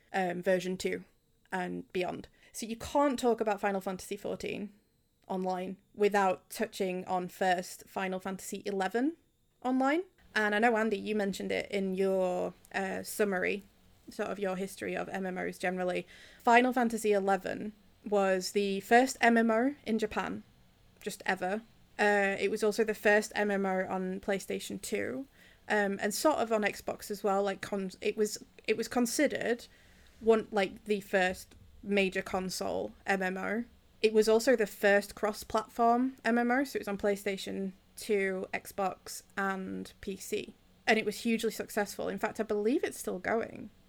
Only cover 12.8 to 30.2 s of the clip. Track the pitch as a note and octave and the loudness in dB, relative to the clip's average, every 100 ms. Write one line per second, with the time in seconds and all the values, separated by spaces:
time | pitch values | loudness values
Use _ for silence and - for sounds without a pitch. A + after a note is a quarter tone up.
12.8 | F#3+ F#3+ F#3+ - G3+ F3+ F3+ G3 - _ | -4 -6 -6 -2 0 0 -2 -4 -8 _
13.8 | - _ - - G#3 F#3+ F#3+ F#3 F#3+ - | -20 _ -14 -8 -6 -2 -2 -2 -6 -6
14.8 | G3 F3 F3+ G3 F#3+ F3+ F3+ F3+ F3+ F#3 | -6 -6 -6 -4 -4 -4 -6 -4 -2 -2
15.8 | F3+ F3 - - - - B3 A#3 B3+ B3 | -2 -2 -6 -14 -20 -2 6 6 6 4
16.8 | A#3 A3 G#3 G3+ G3 F#3+ F#3 - G#3+ - | 0 2 2 2 4 2 0 -6 -8 -12
17.8 | - _ - G3+ F#3+ F#3+ F#3 G3+ G3+ G3 | -20 _ -2 2 4 2 0 0 0 0
18.8 | - A#3+ C4 - A#3 A3+ A3+ A3 C4+ C#4+ | 6 6 6 4 4 6 4 4 2 0
19.8 | - A3 G#3+ G#3 F#3 G#3 - - - _ | -2 -2 0 -2 -4 -6 -12 -20 -20 _
20.8 | - - G#3 - - F#3 F#3 G#3+ - - | -20 -14 -10 -6 -4 -2 -2 -4 -8 -20
21.8 | - - G#3 G3+ G3 G3 G3 G#3+ G#3+ G#3 | -12 0 4 4 2 0 -2 0 0 2
22.8 | G#3+ G#3 G#3+ G#3 G#3 - G#3 G3 G3 F#3 | 0 2 4 4 4 0 0 2 2 0
23.8 | F#3+ F#3+ F#3 F#3+ - G3 - G3 - G3 | 0 -2 -4 -4 -4 -4 -4 -6 -6 -8
24.8 | - G3+ G2+ B3+ C#4 _ - _ - G#3+ | -4 -4 -4 -6 -10 _ -20 _ -2 0
25.8 | G3 G3 G#3+ - D#4 - A3+ A3 G3+ - | 2 0 -2 2 2 2 2 0 0 -2
26.8 | - - - G3+ G#3 G3 G3+ F#3+ - G3+ | -6 -8 -8 -4 0 2 0 -4 -6 -4
27.8 | F#3 - G#3+ G#3+ G#3+ - - - - A3 | -6 -4 -4 0 -2 -4 -14 -6 -2 -2
28.8 | A3+ B3 A#3 - C#4+ - G#3+ A#3+ - - | 0 0 2 2 2 0 -2 -4 -6 -20
29.8 | - - - - | -20 -20 -20 0